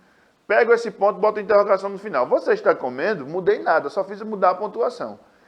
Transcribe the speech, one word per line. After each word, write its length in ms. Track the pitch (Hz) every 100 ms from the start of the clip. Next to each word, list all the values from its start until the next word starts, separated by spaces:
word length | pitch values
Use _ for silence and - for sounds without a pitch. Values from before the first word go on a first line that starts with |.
| _ _ _ _ -
Pego 260 | 214 226
esse 180 | 233 233
ponto, 280 | - 202 180
boto 220 | 208 208
interrogação 500 | 196 208 202 196 196
no 80 | 196
final. 280 | 214 147 127
Você 260 | 269 -
está 220 | 214 196
comendo? 520 | - 131 123 175 202 131
Mudei 320 | 170 180 233
nada, 300 | 311 160 143
só 160 | 196
fiz 180 | 190 202
mudar 280 | 220 208 185
a 40 |
pontuação. 640 | 180 208 196 240 240 127 104 _ _